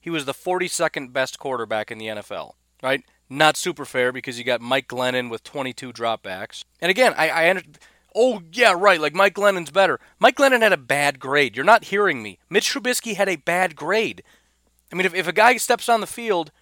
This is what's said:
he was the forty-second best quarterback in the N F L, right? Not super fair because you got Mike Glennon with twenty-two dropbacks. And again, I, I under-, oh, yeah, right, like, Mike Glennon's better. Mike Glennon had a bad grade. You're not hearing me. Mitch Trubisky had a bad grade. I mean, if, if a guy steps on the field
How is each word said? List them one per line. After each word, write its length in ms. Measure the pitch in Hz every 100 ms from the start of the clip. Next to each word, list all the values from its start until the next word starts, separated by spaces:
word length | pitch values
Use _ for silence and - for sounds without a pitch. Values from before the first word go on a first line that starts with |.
he 100 | 175
was 140 | 165
the 100 | 135
forty-second 800 | 135 180 180 180 - 160 160 131
best 260 | 131 131 -
quarterback 540 | 139 123 110 110 107
in 60 | 110
the 100 | 110
N 100 | 107
F 140 | 101
L, 240 | 92 60 - _ _
right? 220 | 131 135 - _ _
Not 260 | 135 156 -
super 280 | 185 165
fair 260 | 131 131 123
because 260 | 127 127 120
you 60 |
got 160 | 123 120
Mike 280 | 120 135 135
Glennon 420 | 123 127 127 120
with 140 | 113
twenty-two 480 | - 147 131 120 131
dropbacks. 720 | 117 117 113 101 92 - - - _
And 100 | 170
again, 240 | 190 247 -
I, 120 | 160
I 220 | 165 165
under-, 120 | 190 - _ _ _ _
oh, 280 | 202 254 214 165
yeah, 220 | 190 233 180
right, 240 | 202 175
like, 140 | 151
Mike 200 | 165 196
Glennon's 360 | 202 202 190 160
better. 280 | 185 190 127 - _
Mike 180 | 240 285
Glennon 260 | 269 247
had 100 | 220
a 40 | 175
bad 400 | 123 143 143 135
grade. 380 | 131 143 135 107
You're 80 |
not 200 | 156 220
hearing 380 | - 196 202 135
me. 160 | 107 92 _
Mitch 220 | 180 -
Trubisky 460 | 277 226 247 226 190
had 120 | 196
a 80 | 170
bad 400 | - 175 185 147
grade. 460 | 147 208 196 95 - _ _ _ _ _ _
I 20 |
mean, 120 | 170 185
if, 80 |
if 120 | 175 170
a 60 |
guy 240 | 170 220 240
steps 320 | - 233 -
on 120 | 226
the 60 | 190
field 460 | - 233 185 156 _